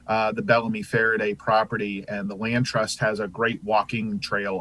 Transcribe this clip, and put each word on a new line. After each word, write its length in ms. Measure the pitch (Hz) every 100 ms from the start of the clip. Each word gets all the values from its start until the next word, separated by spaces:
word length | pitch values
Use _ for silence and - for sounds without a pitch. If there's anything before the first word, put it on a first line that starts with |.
| -
uh, 240 | 110 110
the 100 | 110
Bellamy 400 | 104 117 113 110
Faraday 500 | 101 113 113 110 107
property, 720 | 101 - 110 107 107 104 98 98
and 200 | 104 101
the 60 |
Land 320 | 98 113 120 131
Trust 320 | 113 107 -
has 220 | 110 107
a 80 | 101
great 340 | 107 117 104
walking 560 | 101 110 - 113 110 101
trail 420 | - 104 101 95